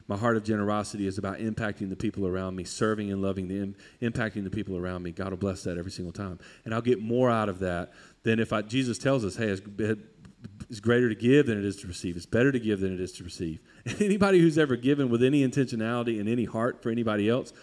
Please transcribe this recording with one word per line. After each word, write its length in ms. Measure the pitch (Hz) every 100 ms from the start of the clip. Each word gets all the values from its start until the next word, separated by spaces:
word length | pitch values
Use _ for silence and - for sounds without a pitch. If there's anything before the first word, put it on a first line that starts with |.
| -
my 100 | 101
heart 200 | 120 113
of 80 |
generosity 640 | 104 107 101 104 101 104 98
is 100 | 95
about 220 | 98 98
impacting 500 | 110 110 110 101 98
the 80 | 95
people 300 | 110 101 95
around 280 | 92 92
me, 100 | 92
serving 460 | 87 - 110 107 101
and 120 | 98
loving 260 | 98 95 90
them, 280 | 98 98 101 - -
impacting 420 | 117 113 110 104
the 60 | 95
people 260 | 107 98 90
around 260 | 90 90
me, 100 | 87
God 180 | 85 95
will 80 | 92
bless 260 | 98 92
that 140 | 95 87
every 120 | 90
single 220 | - 90
time. 260 | 92 98 82 - -
And 100 | -
I'll 80 | 113
get 180 | 120 110
more 300 | 110 120 127
out 180 | 113 104
of 120 | 90
that 340 | 92 87 90 - - _
than 140 | 113 113
if 140 | 110
I, 100 | 110
Jesus 360 | 107 127 127 107
tells 260 | 135 135
us, 120 | 101 90
"Hey, 120 | 113
it's, 140 | 95 104 101 110 107 - - - - - - -
it's 100 | 107
greater 280 | 110 120 123
to 60 |
give 320 | 104 117 143 131
than 120 | 104
it 60 |
is 120 | 101 95
to 120 | 92
receive. 280 | 87 92 87
It's 100 | -
better 260 | 113 135
to 80 | 127
give 200 | 110 101
than 120 | 95
it 80 | 92
is 120 | 90
to 120 | -
receive." 340 | 87 - 85 80 -
<laughs> 140 | - 123
And 140 | 110
anybody 360 | 208 202 196 185
who's 200 | 165 156
ever 180 | 151 117
given 320 | 123 143 131
with 160 | 117
any 240 | 127 143 131
intentionality 720 | 143 127 117 110 120 120 110
and 80 | 104
any 160 | 123
heart 380 | 104 113 117 -
for 80 | 123
anybody 380 | 117 110 107 104
else 240 | 123 - -